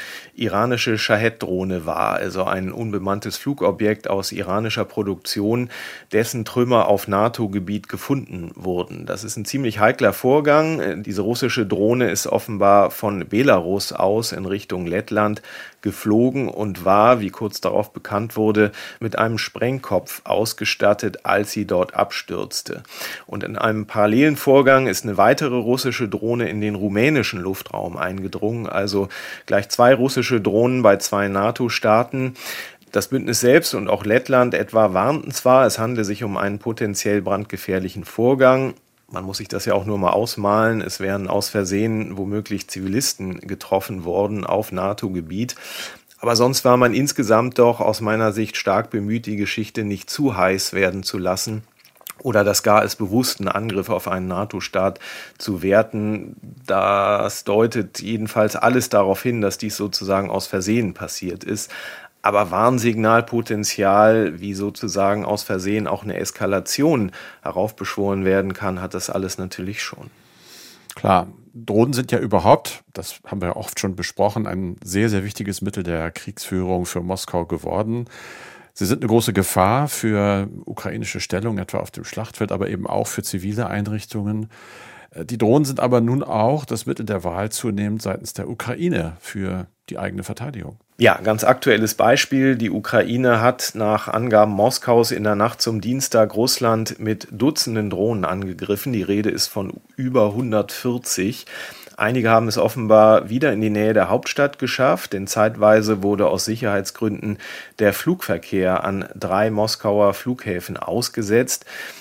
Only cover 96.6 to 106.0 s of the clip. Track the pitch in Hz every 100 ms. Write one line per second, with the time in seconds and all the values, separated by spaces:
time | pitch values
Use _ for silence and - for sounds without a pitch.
96.6 | 120 113 110 - 107 107 - 104 131 156
97.6 | - 110 104 92 104 113 82 92 95 87
98.6 | - 101 - 117 92 101 107 - - -
99.6 | 98 - - - 131 127 104 104 127 107
100.6 | 101 - 123 123 - - 95 - - -
101.6 | - - - - 107 127 113 113 113 104
102.6 | 107 127 110 107 110 107 - 120 147 107
103.6 | 110 104 107 107 90 117 - - 143 -
104.6 | 127 - 131 - - 98 98 - 107 107
105.6 | 104 110 107 104